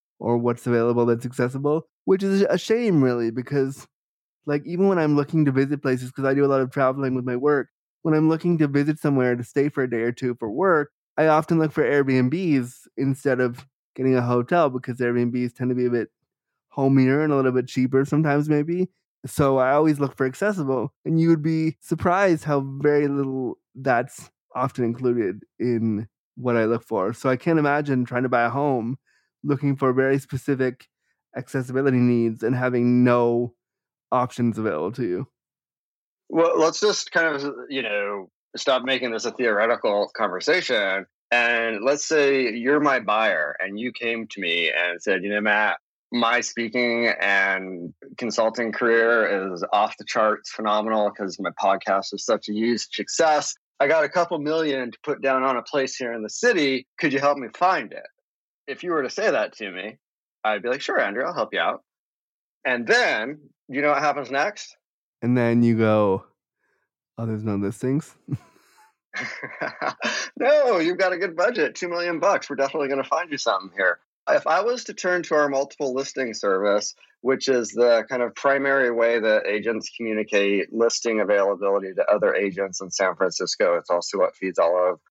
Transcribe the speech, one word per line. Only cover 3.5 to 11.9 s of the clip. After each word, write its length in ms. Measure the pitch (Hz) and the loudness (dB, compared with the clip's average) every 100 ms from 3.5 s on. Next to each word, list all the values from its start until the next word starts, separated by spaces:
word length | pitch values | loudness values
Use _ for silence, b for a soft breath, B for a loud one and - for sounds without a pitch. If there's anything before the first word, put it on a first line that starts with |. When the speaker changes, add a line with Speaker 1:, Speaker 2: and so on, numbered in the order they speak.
| 143 135 135 - _ _ _ _ _ - | -2 -2 -4 -18 _ _ _ _ _ -4
Speaker 1:
like, 200 | 147 143 | -4 -2
even 220 | 175 196 | 0 2
when 100 | 185 | 4
I'm 180 | 151 147 | 4 2
looking 280 | 143 160 143 | 2 2 2
to 60 | |
visit 300 | 131 139 143 | 2 0 0
places, 300 | 139 127 127 | -2 -2 -4
'cause 120 | 135 135 | -4 0
I 80 | |
do 100 | 139 139 | 2 4
a 20 | |
lot 120 | 135 | 2
of 80 | 131 | 0
traveling 420 | 147 131 135 135 127 | 0 0 0 -2 -2
with 80 | 127 | -2
my 100 | 123 | 0
work, 320 | 147 143 - _ _ _ | 2 0 -2 _ _ _
when 120 | 165 | 0
I'm 140 | 156 156 | 2 2
looking 300 | 160 175 170 | 2 2 2
to 100 | 151 | 2
visit 300 | 143 143 151 | 2 0 0
somewhere 380 | 151 139 127 120 | 0 2 2 0
to 80 | |
stay 240 | 120 147 147 | -2 0 0
for 140 | 143 | 0
a 80 | 131 | -2
day 120 | 117 | 0
or 100 | 117 | -2
two 220 | 120 127 | -2 -4
for 160 | 120 113 | -4 -6
work, 400 | 120 190 160 147 _ _ - | 0 2 2 0 _ _ 0
I 100 | 156 | 4
often 320 | 156 156 170 | 4 4 2
look 140 | 156 | 2
for 120 | 160 | 2
Airbnbs 1040 | 127 | 2